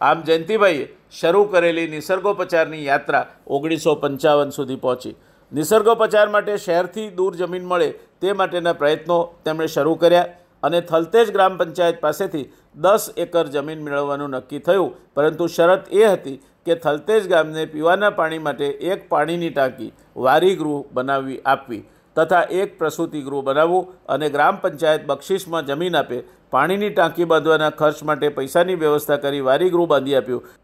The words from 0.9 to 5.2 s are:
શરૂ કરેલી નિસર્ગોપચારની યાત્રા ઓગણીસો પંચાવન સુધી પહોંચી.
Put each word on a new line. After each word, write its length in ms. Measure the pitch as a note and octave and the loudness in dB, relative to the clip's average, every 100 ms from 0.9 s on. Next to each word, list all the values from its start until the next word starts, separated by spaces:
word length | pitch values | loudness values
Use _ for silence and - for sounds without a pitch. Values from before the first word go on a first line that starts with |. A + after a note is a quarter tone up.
| - _ - | -14 _ -2
શરૂ 240 | E3 G3 | 2 4
કરેલી 440 | G#3 F3+ E3+ E3 D#3+ | 4 4 2 0 -4
નિસર્ગોપચારની 960 | D3+ D3+ F#3 G3 F3+ F#3 E3 D#3+ D#3 C#3+ | -8 -4 -2 0 -2 0 0 0 -4 -2
યાત્રા 400 | C#3+ - C3+ - _ - | -2 0 -2 -2 _ -6
ઓગણીસો 480 | C#3 D#3+ D#3+ E3+ | -4 -2 0 0
પંચાવન 560 | D3 C#3+ C3+ D#3 D3 C#3 | 0 -2 0 2 2 2
સુધી 260 | C#3 B2+ C3 | -4 -8 -4
પહોંચી. 400 | B2+ B2+ G#2+ - | -4 -4 -8 -16